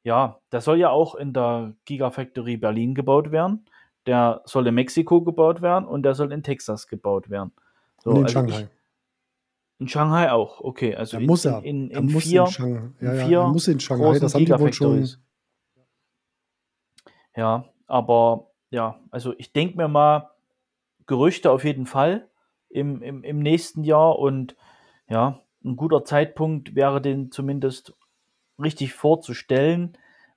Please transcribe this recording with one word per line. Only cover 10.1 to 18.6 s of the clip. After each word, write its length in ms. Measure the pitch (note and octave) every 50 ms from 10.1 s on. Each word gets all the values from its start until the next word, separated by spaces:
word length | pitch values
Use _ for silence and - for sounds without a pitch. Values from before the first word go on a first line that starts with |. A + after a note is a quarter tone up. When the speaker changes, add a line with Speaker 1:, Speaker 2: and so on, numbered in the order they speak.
| D#3+ E3+ E3+ C3+
Speaker 1:
auch, 280 | B2 A2+ G#2 - - -
okay. 340 | - C3 B2 - B2+ A2+ -
Also 200 | - A2+ - -
Speaker 2:
Er 40 | A2
Speaker 1:
in, 60 | A#2+
Speaker 2:
muss 200 | D3+ F3 E3+ -
Speaker 1:
in, 60 | C#3+
Speaker 2:
ja. 80 | A#2 G#2+
Speaker 1:
in, 280 | - D3 C#3+ C#3 C3+ B2
Speaker 2:
Er 100 | - C#3+
Speaker 1:
in 20 | C#3
Speaker 2:
muss 300 | C#3 D3+ D#3+ D#3 D#3+ F3+
in 120 | F3+ F3+
Speaker 1:
vier, 0 |
Speaker 2:
Shang-, 500 | F#3 F#3 - B2 B2 A#2+ A2+ A2+ B2+ - _
Speaker 1:
in 80 | B2+
Speaker 2:
ja, 60 | B2 B2+
ja, 180 | C3 B2+ D3
er 120 | F3 F3 F3
Speaker 1:
vier 0 |
Speaker 2:
muss 220 | C#3 D3+ E3+ -
in 120 | F#3+ D3+ C3
Shanghai. 400 | - - C3 B2 D3 D#3 D3+ C#3+
Speaker 1:
großen 0 |
Speaker 2:
Das 160 | C#3+ C3 -
haben 100 | C#3+ D#3+
die 120 | E3 F3
wohl 160 | C#3+ D3 C#3+ -
schon 360 | - C#3+ C#3+ C3+ C3+ C3+ B2+
Speaker 1:
Gigafactories. 100 | - - _ _ _ _ _ _ _ _ _ _ _ B2+ C3 _ _ _ _ _ _ _ _ _ _ _ _ _ _ _ _ _ _ _ _ _ _ _ _ _ _ _ _ _ _
Ja, 300 | A2+ A2+ A2 A2+ B2 B2 - _ _ _
aber 640 | - C3 B2 A#2 A#2 A#2 A#2 A#2 A#2 A#2 A2+ - _ _ _